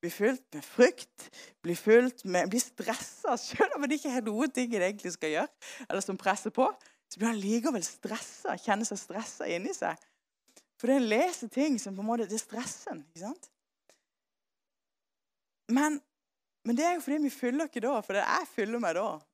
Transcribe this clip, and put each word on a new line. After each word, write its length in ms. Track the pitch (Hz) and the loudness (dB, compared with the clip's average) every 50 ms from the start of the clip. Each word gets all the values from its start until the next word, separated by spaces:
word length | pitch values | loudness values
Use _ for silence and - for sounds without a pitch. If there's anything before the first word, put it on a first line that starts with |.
blir 120 | 165 170 | -6 -8
fylt 320 | - - 202 226 254 254 _ _ - | -4 0 2 2 2 0 _ _ -12
med 80 | 151 - | -12 -12
frykt, 640 | - - - 247 330 - - - _ _ - - - - - - - _ _ | -8 6 6 6 6 6 0 -16 _ _ -20 -20 -20 -20 -20 -20 -20 _ _
blir 140 | - 170 175 | -4 -4 -4
fylt 480 | 165 - 208 220 240 247 254 247 - - | 0 6 8 8 8 8 6 -2 -4 -6
med, 240 | 190 180 180 160 190 | 0 2 2 2 2
blir 120 | 208 247 | 0 -2
stresset, 760 | - - _ - 196 175 233 - - - - - - 349 247 240 | -2 -2 _ -8 -4 -4 -4 -4 -6 -12 -14 -6 -2 -2 -2 -2
<laughs> 60 | - - | -2 -8
selv 260 | - - 427 403 523 | 2 2 2 2 4
om 80 | - 285 | -2 0
en 120 | 254 302 | 0 -2
ikke 160 | 285 - 302 | -2 -2 -2
har 120 | 247 254 220 | -2 -2 -2
noe 220 | 220 208 220 285 294 | -2 0 0 0 0
ting 220 | - 254 254 233 233 | 0 -2 -2 0 0
en 100 | 202 175 | 2 2
egentlig 300 | 185 208 202 - - 170 | 0 0 -2 -8 -8 -8
skal 180 | - - 156 151 | -4 -4 -2 0
gjøre, 380 | 160 233 302 _ _ - - - - 254 - | 0 0 -2 _ _ -18 -16 -14 -14 -8 -4
eller 160 | - 196 190 | -4 -4 -2
som 140 | - 190 185 | -4 -6 -2
presser 340 | - 196 190 - - 208 - | 0 0 0 0 -2 -4 2
på, 140 | - 262 - 415 - - - _ _ _ _ | 2 2 2 2 -4 -16 -20 _ _ _ _
så 100 | - 180 | -6 0
blir 120 | 202 233 | 0 0
en 80 | 226 214 | 0 0
likevel 420 | 190 196 226 240 226 330 269 202 165 | 0 0 0 2 2 0 -2 -2 -4
stresset, 760 | - - - - 190 214 220 - - - - - 190 - - - | -6 -10 -10 -8 -8 -8 -8 -10 -12 -16 -8 -6 -6 -6 -4 0
kjenner 240 | - 202 202 233 - | 0 0 2 0 -4
seg 120 | 208 196 | -4 -8
stresset 500 | - - 175 202 220 - - - - - 170 | -8 -8 -8 -8 -8 -8 -8 -8 -4 -4 -4
inni 200 | 175 190 302 370 | -2 -4 -6 -6
seg. 240 | - - - 156 - _ _ _ _ _ _ _ _ _ _ _ - _ _ _ | -2 -2 -4 -4 -4 _ _ _ _ _ _ _ _ _ _ _ -20 _ _ _
For 160 | _ - 233 | _ 2 4
en 160 | 269 277 247 220 | 4 4 4 4
leser 400 | 208 226 320 370 349 - - 214 | 4 4 4 2 0 -4 -10 -6
ting 260 | - 262 285 311 269 214 | 0 0 2 2 2 0
som 160 | - 202 190 | -2 -6 -8
på 80 | 190 202 | -6 -2
en 60 | 220 | -2
måte, 180 | 233 233 226 185 | -2 -2 -2 -2
det 120 | 214 220 | -4 -6
stresser 500 | - - - - 254 233 - - - - | -6 -6 -8 -8 -8 -8 -10 -10 -12 -12
en, 120 | - 170 143 156 | -12 -12 -12 _
ikke 160 | 165 165 180 | _ -12 -10
sant? 260 | 214 311 - - - _ _ _ _ _ _ _ _ _ _ _ _ _ _ _ _ _ _ _ _ _ _ _ _ _ _ _ _ _ _ _ _ _ _ _ _ _ _ _ _ _ _ _ - | -10 -10 -12 -16 -20 _ _ _ _ _ _ _ _ _ _ _ _ _ _ _ _ _ _ _ _ _ _ _ _ _ _ _ _ _ _ _ _ _ _ _ _ _ _ _ _ _ _ _ 0
Men, 260 | 226 262 294 302 302 285 _ _ _ _ _ _ _ _ _ _ _ _ _ | 2 4 4 2 0 -2 _ _ _ _ _ _ _ _ _ _ _ _ _
men 120 | 226 240 240 | -2 0 2
det 60 | 311 | 4
er 120 | 349 359 339 | 2 2 0
jo 40 | |
fordi 200 | - - 285 311 294 | -2 -2 0 0 0
vi 100 | 277 - | 0 -2
fyller 360 | - - 240 247 294 330 294 | -2 -2 -2 0 0 -2 -2
ikke 120 | - 240 202 | -4 -4 -2
da, 100 | 254 285 226 208 | 0 0 -2 -2
for 160 | - 190 202 | -2 0 0
jeg 300 | - - - 330 339 - | 2 2 2 2 0 -2
fyller 300 | - - 202 208 226 240 | -2 -4 -2 -2 -2 -2
meg 160 | 226 175 160 175 | 0 0 0 0
da 100 | 208 214 165 156 - _ | 0 -2 -4 -6 -12 _